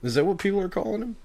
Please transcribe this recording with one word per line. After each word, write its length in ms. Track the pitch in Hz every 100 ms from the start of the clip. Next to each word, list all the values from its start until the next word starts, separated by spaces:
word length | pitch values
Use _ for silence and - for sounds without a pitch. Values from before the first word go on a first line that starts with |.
Is 120 | 123
that 100 | 120
what 140 | 160 175
people 220 | 202 196
are 80 | 185
calling 340 | - 220 214
him? 140 | 240 220